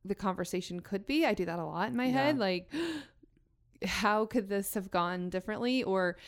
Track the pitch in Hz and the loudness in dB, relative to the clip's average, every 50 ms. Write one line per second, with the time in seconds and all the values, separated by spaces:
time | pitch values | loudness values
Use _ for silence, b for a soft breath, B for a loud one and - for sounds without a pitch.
0 | - 190 196 - 208 190 180 - 175 - 185 185 - - 175 180 - - 202 196 | -6 -6 -4 -2 -2 -2 0 -2 -2 -2 -4 -4 -4 -4 -8 -8 -6 -4 -6 -4
1 | 208 - 277 320 320 233 202 190 175 165 170 175 160 151 160 170 202 233 240 240 | -2 0 2 4 4 4 2 2 0 -2 -2 -4 -4 -4 -4 -2 -2 -2 0 0
2 | 254 254 254 269 277 294 302 247 202 190 185 175 180 - - 320 339 330 311 294 | 2 2 4 4 4 4 4 4 2 2 0 0 -4 -4 -4 -4 -2 -2 -4 -6
3 | - - _ _ - - _ _ _ _ _ _ _ _ _ _ - 180 190 185 | -10 -14 _ _ -20 -20 _ _ _ _ _ _ _ _ _ _ -4 -2 0 2
4 | 220 208 214 220 220 220 - 247 196 196 202 196 196 - - 208 185 190 - 175 | 2 4 4 4 2 2 2 0 0 0 0 -2 -2 -2 -4 -4 -4 -2 0 0
5 | 170 175 180 180 180 180 185 185 - 214 214 - 240 247 254 254 - 190 190 190 | 0 0 0 -2 -4 -4 -4 -4 -4 -4 -4 -2 0 0 0 2 2 2 2 2
6 | 180 175 175 B B | 2 2 0 B B